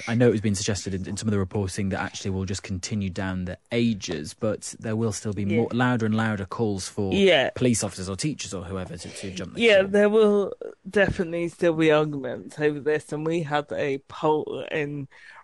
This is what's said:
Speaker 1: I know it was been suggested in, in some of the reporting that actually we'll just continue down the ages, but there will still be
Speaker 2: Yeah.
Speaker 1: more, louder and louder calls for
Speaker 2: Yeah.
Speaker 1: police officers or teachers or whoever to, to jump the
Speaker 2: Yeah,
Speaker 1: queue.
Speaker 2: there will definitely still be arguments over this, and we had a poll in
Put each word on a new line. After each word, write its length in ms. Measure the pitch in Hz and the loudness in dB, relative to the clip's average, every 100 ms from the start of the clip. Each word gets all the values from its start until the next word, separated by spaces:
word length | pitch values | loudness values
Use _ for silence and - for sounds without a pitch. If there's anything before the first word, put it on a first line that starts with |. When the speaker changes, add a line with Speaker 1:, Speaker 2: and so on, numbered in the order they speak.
| - | -2
Speaker 1:
I 80 | 117 | 4
know 140 | 123 | 6
it 20 | |
was 100 | 110 | 6
been 140 | 104 95 | 2 0
suggested 400 | - 95 98 92 | -2 -4 -4 -6
in, 120 | 95 | -6
in 100 | 101 | -4
some 100 | 113 | 0
of 40 | |
the 60 | 101 | 0
reporting 520 | 92 107 95 - 98 | 0 -2 -2 -2 -2
that 100 | - | -2
actually 320 | 90 - 101 | -6 -6 -4
we'll 140 | 95 95 | -4 -4
just 180 | 95 | -6
continue 460 | - 90 - 107 95 | -6 -8 -4 -4 -2
down 340 | 95 95 92 90 | -4 -4 -4 -6
the 140 | 90 _ | -8 _
ages, 600 | 120 117 98 - 78 82 | 2 2 0 -4 -6 -8
but 400 | - 110 - - - | -4 -4 -4 -8 -8
there 160 | 113 110 | -4 -2
will 160 | 113 | -2
still 220 | - 107 | -2 -6
be 100 | 98 | -4
Speaker 2:
Yeah. 140 | 101 113 | 0 2
Speaker 1:
more, 120 | 113 | 2
louder 360 | 117 123 120 110 | 0 0 2 2
and 80 | 110 | 2
louder 300 | 110 101 92 | 0 -2 -6
calls 440 | - 110 98 - | -2 -2 -2 -6
for 240 | - 98 | -4 0
Speaker 2:
Yeah. 380 | 190 196 151 127 | 4 6 6 4
Speaker 1:
police 320 | - 127 113 | 2 2 2
officers 260 | 101 - 92 | -2 -6 -8
or 60 | 95 | -4
teachers 380 | 151 - - | -4 -6 -8
or 100 | 95 | -10
whoever 340 | 85 95 90 87 | -8 -8 -8 -12
to, 100 | - | -14
to 240 | - 196 | -12 -12
jump 220 | 185 185 | -10 -10
the 80 | - | 2
Speaker 2:
Yeah, 200 | 233 196 | 6 6
Speaker 1:
queue. 80 | 196 | 6
Speaker 2:
there 200 | 202 208 | 4 6
will 440 | 220 214 202 190 - - - 190 | 6 4 4 0 -6 -12 -14 -2
definitely 600 | 208 185 - 165 170 170 | 2 2 0 -4 -4 -6
still 240 | - 175 | 0 2
be 180 | 160 160 | 4 6
arguments 680 | 151 156 143 127 113 90 151 | 6 4 -2 -6 -8 -10 -2
over 220 | 151 147 | 0 0
this, 320 | 135 151 - | -2 -2 -2
and 120 | 151 | -6
we 200 | 160 170 | -2 -2
had 280 | 143 147 143 | 0 -2 -2
a 280 | 82 143 139 - | -4 -2 -4 -8
poll 580 | - 156 156 - 131 - | -2 0 0 -2 -8 -6
in 360 | 156 147 147 135 - - - | -4 -4 -6 -10 -16 -20 -20